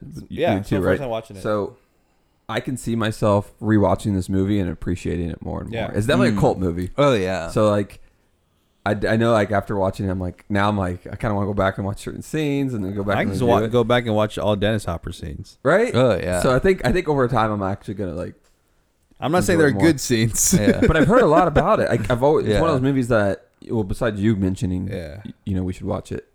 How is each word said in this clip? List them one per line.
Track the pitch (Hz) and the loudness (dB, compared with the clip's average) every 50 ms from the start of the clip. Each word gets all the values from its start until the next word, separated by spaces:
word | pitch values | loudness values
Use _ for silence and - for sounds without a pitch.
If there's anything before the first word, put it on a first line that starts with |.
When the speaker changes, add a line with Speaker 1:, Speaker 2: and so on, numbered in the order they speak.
| - 139 - - - - | -12 -14 -16 -16 -16 -12
Speaker 1:
You, | - - | -6 -4
Speaker 2:
Yeah, | 160 170 101 | -2 0 0
Speaker 1:
you | 95 | -2
Speaker 2:
it's | 101 - | -2 -2
Speaker 1:
too, | - | -2
Speaker 2:
my | 98 | 0
first | 90 - | 0 0
Speaker 1:
right? | 95 - | 0 0
Speaker 2:
time | 139 123 | -2 -6
watching | 113 113 110 - 101 | -6 -8 -8 -10 -14
it. | 95 | -10
Speaker 1:
So | 92 110 107 104 98 - - _ _ _ _ _ _ _ _ _ _ _ _ _ _ - | -6 -4 -2 -2 -4 -6 -8 _ _ _ _ _ _ _ _ _ _ _ _ _ _ -8
I | 110 120 | -6 -6
can | - 151 127 | -4 -6 -8
see | 120 - 117 117 | -6 -4 -4 -2
myself | 113 104 110 110 - 120 107 101 104 98 - - - | -2 -2 -2 -2 0 2 2 4 2 0 -2 -10 -4
rewatching | 107 104 110 107 98 90 98 - - 110 98 | 0 4 4 4 6 4 2 2 0 0 0
this | 92 87 - | 0 0 0
movie | 95 95 95 98 104 101 | 0 0 0 2 0 0
and | 92 87 | 0 -2
appreciating | 80 - - - 87 - - 85 85 87 85 82 | -4 -6 -6 -6 -6 -4 -4 -6 -4 -4 -4 -6
it | 76 - - | -8 -10 -10
more | 82 80 82 | -8 -8 -8
and | - - 113 | -8 -8 -8
Speaker 2:
Yeah. | 117 104 | -8 -6
Speaker 1:
more. | - - | -4 -2
It's | 104 107 | -2 0
definitely | 123 151 185 202 - 104 | 2 2 2 2 2 2
Speaker 3:
Mm. | |
Speaker 1:
a | - | 2
cult | 143 123 92 - | 2 2 2 2
movie. | 95 87 85 90 90 - - | 0 -2 -2 -2 -6 -6 0
Speaker 3:
Oh, | - 143 143 127 | 2 2 4 4
yeah. | 101 92 92 95 87 82 82 | 2 0 0 -2 -4 -4 -2
Speaker 1:
So, | - 127 107 104 | 0 2 4 4
like, | 101 104 101 - - - - - _ _ _ _ _ _ _ _ _ _ _ _ _ _ - | 4 2 0 -4 -8 -20 -20 -20 _ _ _ _ _ _ _ _ _ _ _ _ _ _ -4
I, | 101 | -2
I | 107 101 101 92 113 | -2 0 0 0 0
know, | 113 117 117 | 2 2 4
like, | 117 107 101 95 | 4 2 2 2
after | 104 98 - - 110 | 0 -2 -2 -2 -2
watching | 98 95 95 - - 104 | -2 -2 -2 -2 -2 -4
it, | 95 | -4
I'm | 92 95 | -2 -4
like, | 92 90 - _ - - | -4 -6 -8 _ -8 -4
now | 101 98 101 107 | -2 0 0 0
I'm | 104 | 0
like, | 98 95 90 90 90 - | 0 -2 -4 -4 -8 -10
I | - - | -14 -12
kinda | - - 113 104 | -6 -4 -4 -2
wanna | 101 101 | -2 -2
go | 95 101 | -2 -2
back | 98 95 98 - | 0 0 0 0
and | - 98 | -2 -4
watch | 98 98 - | -6 -6 -6
certain | - - - 95 | -8 -12 -12 -12
scenes | 98 - - 156 156 143 139 139 139 131 123 | -12 -8 -6 -4 -2 -2 -2 -2 -2 -4 -4
and | 107 95 | -6 -6
then | 92 101 | -6 -6
go | 101 98 | -6 -4
back | 101 98 | -2 0
Speaker 2:
I | 123 | 0
Speaker 1:
and | 190 - | 0 -2
Speaker 2:
can | 95 | -2
just | 95 | 0
Speaker 1:
review | 123 117 117 | 2 2 2
Speaker 2:
wa-, | 110 110 | 2 2
Speaker 1:
it. | 110 | 2
Speaker 2:
go | 113 120 113 | 0 0 2
back | 110 120 123 120 | 2 2 0 2
and | 117 107 | 0 0
watch | 107 107 104 - | 0 0 -2 -2
all | - - 104 107 | -4 -2 -2 0
Dennis | 98 101 107 113 104 - | 0 0 0 0 -2 -4
Hopper | 95 85 82 - 87 | -6 -8 -8 -8 -12
scenes. | 85 - - 80 71 - 98 - - _ - | -12 -10 -12 -12 -12 -12 -14 -18 -12 _ 0
Speaker 1:
Right? | 135 165 208 240 247 - | 2 2 2 2 2 2
Speaker 3:
Oh, | 120 131 123 98 82 | 2 2 2 2 0
yeah. | - 87 90 90 | 0 -2 -2 0
Speaker 1:
So | - 139 127 | 2 2 2
I | 135 | 2
think, | - 190 185 - - | 2 2 2 2 0
I | 123 | -2
think | - 180 170 | 0 0 0
over | 156 147 139 127 | 0 0 2 2
time | 120 131 113 110 107 | 2 2 2 2 0
I'm | 107 104 98 | 0 -2 -2
actually | 95 101 - - - 101 | -4 -4 -6 -8 -10 -8
gonna, | 98 101 90 76 | -6 -6 -6 -6
like, | 87 90 98 - _ _ _ _ _ _ _ _ _ _ _ _ _ _ _ _ - | -8 -8 -10 -12 _ _ _ _ _ _ _ _ _ _ _ _ _ _ _ _ -8
Speaker 2:
I'm | - 131 | -4 0
not | 165 180 175 | 0 0 2
saying | - 180 160 | 2 4 4
Speaker 1:
enjoy | 151 | 4
Speaker 2:
they're | 143 | 4
Speaker 1:
it | - | 4
more. | - 156 165 | 4 4 4
Speaker 2:
good | 160 135 | 4 4
scenes. | - - 123 110 113 113 - - - - 185 | 0 0 0 2 2 0 0 0 0 2 2
<laughs> | 170 | 4
Speaker 3:
Yeah. | 104 - - - 247 | 4 4 2 4 4
Speaker 1:
But | 233 - | 4 4
I've | 269 294 | 4 4
heard | - 226 262 226 | 6 6 6 6
a | |
lot | 156 151 175 185 | 6 4 4 4
about | 160 147 - 156 196 - 135 | 4 2 2 2 2 2 2
it. | 101 - | 2 0
I, | 113 - 110 - 123 | 0 0 0 0 0
I've | 113 | 2
always, | 131 147 156 131 - | 4 4 4 4 2
it's | 110 104 101 | 2 2 2
one | 160 160 | 2 2
of | 151 | 2
Speaker 3:
Yeah. | 127 | 2
Speaker 1:
those | |
movies | 131 139 139 131 120 | 2 2 0 0 0
that, | 117 120 107 101 98 92 - - _ _ _ - - | 2 2 2 2 2 0 -4 -8 _ _ _ -10 -4
well, | 120 113 104 | -2 -2 -2
besides | 92 107 - 131 113 104 98 | -2 -4 -2 -2 -2 -2 0
you | 98 113 107 | 2 2 2
mentioning, | 95 98 92 95 - - 92 92 90 95 | 2 2 0 -2 -2 -2 -2 -2 -2 -4
Speaker 2:
Yeah. | 95 98 90 82 76 - 104 - | -6 -6 -8 -10 -12 -14 -16 -16
Speaker 1:
y-, | - - _ - | -16 -16 _ -6
you | - 95 | -4 -2
know, | 92 92 | -2 -2
we | 92 92 | -4 -6
should | - 92 | -6 -6
watch | 95 98 92 - - | -6 -6 -6 -6 -8
it. | 98 - - _ | -10 -10 -12 _